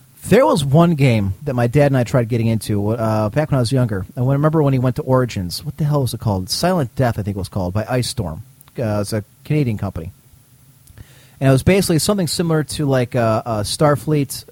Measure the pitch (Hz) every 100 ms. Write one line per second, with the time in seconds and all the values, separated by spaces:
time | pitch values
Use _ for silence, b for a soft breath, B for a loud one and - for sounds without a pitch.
0 | - _ - 226 294 220 139 147 170 156
1 | 135 110 98 92 147 123 120 143 143 135
2 | 120 131 113 120 113 110 - 104 104 117
3 | 110 107 107 147 156 139 113 135 120 101
4 | 92 - 123 139 156 160 147 131 127 123
5 | 131 127 123 104 90 - 147 - 147 147
6 | 127 113 120 95 90 - 175 185 123 -
7 | 123 110 98 98 90 101 90 101 107 127
8 | 120 - 87 78 - _ - - 113 104
9 | 101 110 - _ - 151 127 107 101 90
10 | 82 - _ - _ _ _ _ - b
11 | b b b b 135 135 - 196 185 160
12 | - 208 165 - 170 160 147 - 143 131
13 | 123 127 113 110 123 110 104 - 151 143
14 | - 151 139 - -